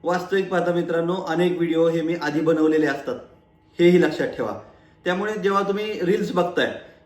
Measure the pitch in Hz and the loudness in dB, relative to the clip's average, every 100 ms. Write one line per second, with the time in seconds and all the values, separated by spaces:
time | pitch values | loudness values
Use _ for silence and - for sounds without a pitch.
0 | 160 180 180 196 185 180 175 175 170 165 | -4 -4 0 -2 0 0 0 0 0 -2
1 | 170 180 - 165 180 160 170 160 165 165 | -2 -4 -2 0 0 2 0 2 2 2
2 | 160 170 147 147 160 160 156 156 147 135 | -2 -2 -2 0 2 4 4 4 2 -2
3 | - 120 - - _ _ _ - 175 175 | -6 -8 -12 -20 _ _ _ 2 6 6
4 | 156 - 135 - 110 98 - - _ _ | 4 0 -4 -4 -6 -8 -14 -20 _ _
5 | 180 185 208 214 185 196 196 196 214 214 | -4 -4 -4 -2 0 0 0 -2 -4 -2
6 | 175 190 - 180 175 - 113 - - - | 0 0 0 0 0 0 -2 -4 -16 -20